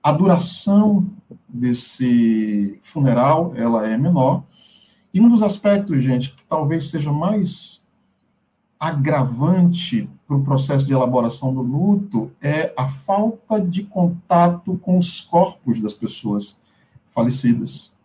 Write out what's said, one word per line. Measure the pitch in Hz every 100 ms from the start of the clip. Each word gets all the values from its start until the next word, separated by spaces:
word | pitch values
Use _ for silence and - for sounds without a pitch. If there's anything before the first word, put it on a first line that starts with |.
| 147
A |
duração | 151 190 175 - - - 202 214 202 - - _ - _
desse | 120 123 123 - - 127 120 113 110 107 104 101 -
funeral, | - 156 135 117 131 131 - 120
ela | 117 113 110
é | 110
menor. | 160 160 131 139 - _ _ _ _ _ _
E | 185
um | 233
dos | 233
aspectos, | 208 196 208 202 202 139
gente, | 131 127 -
que | -
talvez | _ 160 147 165 139
seja | 156 147
mais | 147 180 214 180 - - - _ _ _ _ _ _ _ _ _ _
agravante | 156 151 143 151 120 - 156 185 175 - - 113 - - _
pro | 139
processo | 139 135 - 139 135
de |
elaboração | 135 123 123 117 - 135
do | 131
luto | 120 143 196 202 - 113 110 _
é | 143 151 160 -
a | 135
falta | - - 202 226 226 _ 214
de | 180 180
contato | 202 185 175 - _ 175 175 175 - 180
com | - 180
os | 175 -
corpos | - 170 185 - 127 110
das | 104
pessoas | - 107 - 110 104 101 - _ _ _ _ _
falecidas | - 120 - 120 117 - - - _